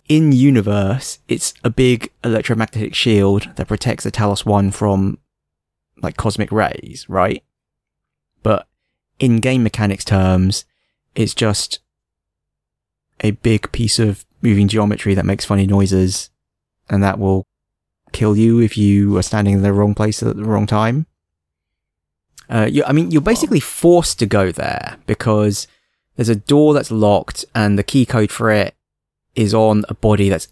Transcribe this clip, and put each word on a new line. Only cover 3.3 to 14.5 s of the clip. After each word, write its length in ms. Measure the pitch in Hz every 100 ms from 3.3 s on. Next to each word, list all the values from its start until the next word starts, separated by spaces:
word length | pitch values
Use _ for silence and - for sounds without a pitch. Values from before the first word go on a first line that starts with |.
| 101 - -
that 120 | -
protects 360 | 107 123 113
the 60 | 107
Talos 360 | - 104 98 107
One 240 | 101 98
from, 480 | - 104 98 98 - _ _ _ _ _ _ _ _
like, 140 | - -
cosmic 340 | 110 - 104
rays, 540 | 107 87 - - - -
right? 340 | 92 90 - - _ _ _ _ _ _ _ _ _
But 240 | 110 101 - _ _ _ _ -
in 220 | 131 113
game 220 | 127 131
mechanics 420 | 110 - 104 98
terms, 600 | - 98 95 92 92 - - _ _ _ _
it's 200 | - 107
just 460 | - 110 101 - - _ _ _ _ _ _ _ _ _ _ _ _ _ -
a 120 | 107
big 380 | 104 117 107 -
piece 260 | 123 113 -
of 260 | 107 95 - _
moving 280 | 117